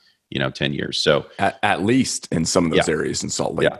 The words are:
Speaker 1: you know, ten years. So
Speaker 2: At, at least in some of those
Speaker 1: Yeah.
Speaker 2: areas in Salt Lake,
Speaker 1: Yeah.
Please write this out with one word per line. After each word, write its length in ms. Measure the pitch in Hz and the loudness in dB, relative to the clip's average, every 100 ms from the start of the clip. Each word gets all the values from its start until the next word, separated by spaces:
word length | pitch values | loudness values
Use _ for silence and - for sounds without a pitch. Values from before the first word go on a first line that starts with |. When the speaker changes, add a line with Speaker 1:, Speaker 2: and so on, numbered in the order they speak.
| _ _ _ | _ _ _
Speaker 1:
you 80 | - | -4
know, 140 | 67 | -4
ten 220 | - 73 | -2 -2
years. 280 | 69 - - | -2 -4 -2
So 240 | - 71 - - | 2 2 0 -2
Speaker 2:
At, 180 | 95 - | -2 0
at 200 | 104 90 | -2 0
least 440 | 98 131 123 - - | 2 2 2 -2 -4
in 140 | 85 82 | -2 0
some 200 | 92 85 | 2 2
of 60 | |
those 160 | 85 87 | 2 2
Speaker 1:
Yeah. 60 | |
Speaker 2:
areas 300 | 80 73 - | 0 -2 -4
in 80 | 85 | -6
Salt 240 | - - - | -4 -4 0
Lake, 140 | 80 | 0
Speaker 1:
Yeah. 60 | - | -2